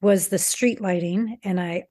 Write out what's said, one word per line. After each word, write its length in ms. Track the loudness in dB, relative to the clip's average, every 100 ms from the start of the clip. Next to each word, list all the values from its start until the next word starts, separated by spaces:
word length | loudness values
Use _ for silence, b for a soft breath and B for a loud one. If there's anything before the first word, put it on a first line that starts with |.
was 260 | 2 4 2
the 100 | -2
street 400 | -2 0 0 0
lighting. 600 | -2 -2 0 -2 -2 -6
And 160 | -4 -2
I 260 | -2 -6 -8